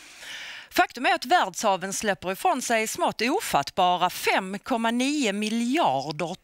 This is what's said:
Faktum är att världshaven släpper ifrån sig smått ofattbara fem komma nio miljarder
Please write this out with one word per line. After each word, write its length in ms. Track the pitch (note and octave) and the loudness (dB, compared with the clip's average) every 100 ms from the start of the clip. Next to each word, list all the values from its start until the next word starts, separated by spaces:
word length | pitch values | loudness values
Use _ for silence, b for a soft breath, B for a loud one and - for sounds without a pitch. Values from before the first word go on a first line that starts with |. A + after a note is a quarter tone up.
| B B B B B B B | B B B B B B B
Faktum 360 | - F#4 - D4+ | 2 2 0 0
är 80 | |
att 120 | F4 B3 | 0 4
världshaven 680 | F4 G#3 F3 G#3+ F#3+ F#3+ | 4 4 0 0 0 -2
släpper 380 | F#3 A3 F#3 F3 | -2 -2 -2 -4
ifrån 300 | F#3+ F#4 C#4+ | 0 0 0
sig 260 | - A#3 A3 | 0 0 0
smått 340 | - D#4 - | 0 -2 0
ofattbara 880 | A3+ E4 - D3 C#3 - F3+ F3+ F3 | 0 0 0 0 0 2 2 4 0
fem 500 | - - E4 F#3+ G3 | 0 0 0 -2 -8
komma 320 | - A#3 A3+ | -4 0 0
nio 420 | A#3+ C4 D4+ A#3 | 0 0 0 0
miljarder 1000 | G3+ G#3+ A3+ A#3+ D4 A#3 C3+ C#3 D#3 E3+ F#3+ | 0 -2 -2 0 2 2 0 -4 -6 -6 -8